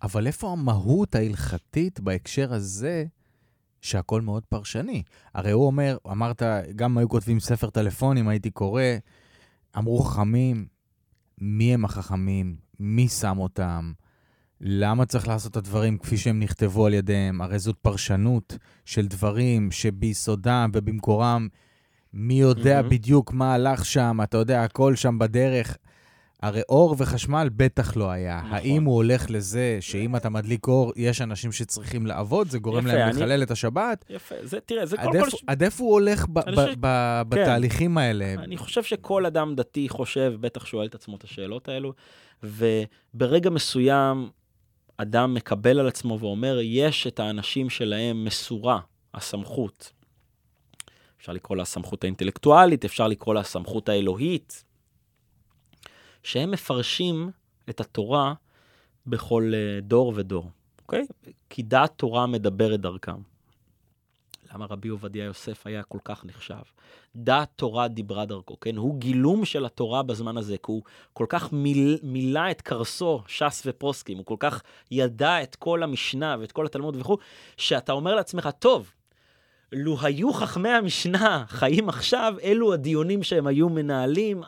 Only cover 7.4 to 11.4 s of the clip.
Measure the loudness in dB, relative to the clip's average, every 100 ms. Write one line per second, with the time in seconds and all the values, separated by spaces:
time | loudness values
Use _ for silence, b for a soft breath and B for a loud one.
7.4 | 2 -2 0 0 -2 0 2 2 2 0
8.4 | -2 -4 -2 2 0 0 b b b b
9.4 | b b b -4 0 2 0 0 2 2
10.4 | 2 -2 -6 _ _ _ _ _ _ _